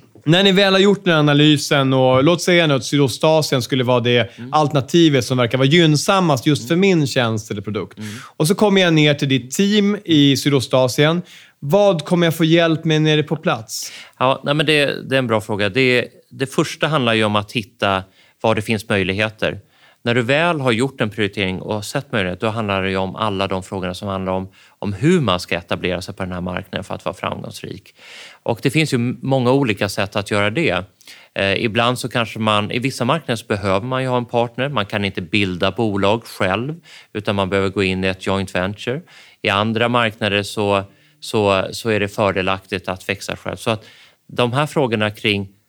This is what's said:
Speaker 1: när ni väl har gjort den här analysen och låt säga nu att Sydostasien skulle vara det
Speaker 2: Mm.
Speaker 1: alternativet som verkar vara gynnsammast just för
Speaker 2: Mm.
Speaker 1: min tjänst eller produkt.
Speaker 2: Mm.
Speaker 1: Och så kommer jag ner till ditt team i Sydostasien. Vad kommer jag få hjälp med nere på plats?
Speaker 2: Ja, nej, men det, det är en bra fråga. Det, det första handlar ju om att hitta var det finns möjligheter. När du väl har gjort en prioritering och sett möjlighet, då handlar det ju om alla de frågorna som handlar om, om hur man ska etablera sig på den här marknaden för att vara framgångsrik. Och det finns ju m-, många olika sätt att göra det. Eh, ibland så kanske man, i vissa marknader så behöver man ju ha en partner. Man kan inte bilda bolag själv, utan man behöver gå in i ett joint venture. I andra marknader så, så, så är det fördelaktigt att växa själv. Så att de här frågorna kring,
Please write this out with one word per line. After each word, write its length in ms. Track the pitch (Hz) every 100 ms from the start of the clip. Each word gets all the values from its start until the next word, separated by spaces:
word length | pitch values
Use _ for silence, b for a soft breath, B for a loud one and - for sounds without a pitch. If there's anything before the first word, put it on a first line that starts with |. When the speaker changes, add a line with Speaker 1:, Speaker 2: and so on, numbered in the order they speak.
| _ - 147
Speaker 1:
när 180 | 175
ni 80 | 196
väl 220 | 190 196
har 60 | 190
gjort 240 | 202 196
den 100 | 180
här 60 | 160
analysen 720 | 147 143 151 143 - 147 135
och 300 | 131 127 131
låt 180 | 147 170
säga 260 | 185 175 160
nu 60 |
att 120 | 135 -
Sydostasien 760 | 143 139 - 160 160 147 135
skulle 220 | 113 131
vara 160 | 123 123
det 380 | 120 120 110 -
Speaker 2:
Mm. 160 | 120
Speaker 1:
alternativet 720 | 151 147 143 - 170 165 139 107
som 120 | 127
verkar 200 | 120 131
vara 100 | 135
gynnsammast 800 | 175 160 147 - 196 175 131 156
just 220 | 147 117
för 60 | 170
Speaker 2:
Mm. 40 |
Speaker 1:
min 260 | 196 175 139
tjänst 440 | 131 117 110 -
eller 100 | 104
produkt. 360 | 101 101 82 -
Speaker 2:
Mm. 120 | 107 110 B -
Speaker 1:
Och 100 | 160
så 80 | 196
kommer 260 | 214 190
jag 120 | 175
ner 200 | 156 151
till 160 | 143 143
ditt 220 | 131 123
team 460 | - 202 208 202 208 -
i 320 | 156 143 131
Sydostasien. 840 | 147 139 110 131 127 - 151 170 170 B B B
Vad 460 | 143 196 202 170 -
kommer 220 | 175 170
jag 80 | 165
få 80 | 165
hjälp 400 | 165 165 156 160
med 160 | 156
nere 220 | 156 151
på 120 | 147 151
plats? 560 | 170 123 110 - - B B _
Speaker 2:
Ja, 220 | 127 135
nej, 100 | 131
men 120 | 147 151
det, 440 | 151 143 - -
det 60 | 131
är 40 |
en 80 | 123
bra 140 | 113
fråga. 280 | 104 104 104
Det, 380 | 110 131 123 117 - _
det 160 | 123 131
första 420 | - 147 - 156
handlar 260 | 151 120
ju 100 | 113
om 120 | 107 104
att 160 | 104
hitta 520 | 123 101 _ 101 95 92 b b _
var 140 | 113 110
det 60 |
finns 280 | 104 107 -
möjligheter. 720 | 104 92 95 110 107 82 98 b b b b 117
När 100 | 120
du 60 |
väl 380 | 117 139 170 160
har 120 | 131
gjort 300 | 110 135 -
en 80 | 113
prioritering 520 | 101 101 107 95 92
och 240 | 90 107 101
sett 260 | 143 -
möjlighet, 280 | 117 90 92
då 80 | 110
handlar 360 | 110 104 98
det 60 | 95
ju 80 | 95
om 180 | 95 92
alla 320 | 110 95 98
de 160 | 95
frågorna 300 | 90 98 90
som 140 | 92 104
handlar 260 | 95 92
om, 140 | 92 95 b b b
om 140 | 101
hur 280 | 98 143 180
man 180 | 117 90
ska 160 | - 85
etablera 460 | - 95 92 87
sig 120 | 87
på 100 | 98
den 80 | 92
här 100 | 90
marknaden 420 | 90 90 90 -
för 120 | 92 95
att 100 | -
vara 100 | -
framgångsrik. 800 | - - - - - - - B B B B B
Och 160 | - 113
det 60 | 143
finns 240 | 151 156
ju 20 | 127
m-, 220 | 120 -
många 300 | 135 135 123
olika 380 | 139 131 104 104
sätt 260 | - 98 107
att 160 | 95
göra 180 | 104 104
det. 360 | 120 143 90 95 _ B B B -
Eh, 280 | 98 98
ibland 360 | 117 104 120 123
så 100 | 131
kanske 300 | 127 107 110
man, 320 | 110 104 104
i 80 | 123
vissa 260 | 131 - 123
marknader 300 | 160 - 113
så 100 | -
behöver 400 | 104 98 98 123
man 140 | 131
ju 60 | 131
ha 100 | 123
en 80 | 120
partner. 440 | 120 120 - 135
Man 160 | 131 101
kan 200 | 107 101
inte 160 | -
bilda 500 | 87 107 98 90 95
bolag 520 | 98 113 98 98 117
själv, 500 | - - 98 98 131 165 B B B
utan 220 | 107 101 101
man 140 | 95
behöver 200 | 98 95
gå 140 | 104
in 200 | 95 92
i 40 | 95
ett 180 | 90 -
joint 280 | 98 92 92
venture. 460 | 92 104 - 139 - B B B
I 80 | 107
andra 400 | 101 110 110 117
marknader 540 | 123 113 98 107 101
så, 400 | 98 - 101 98 98 b b b
så, 480 | - 113 101 95 82
så 180 | - 117
är 100 | 107
det 80 | 101
fördelaktigt 800 | - 101 92 92 95 - 95 -
att 220 | 90 -
växa 260 | 98 - 87
själv. 200 | 98 98
Så 140 | -
att 160 | 110 b b b b _
de 260 | - 120
här 120 | 123 151
frågorna 460 | 165 127 110 107
kring, 380 | 104 113 101 98 _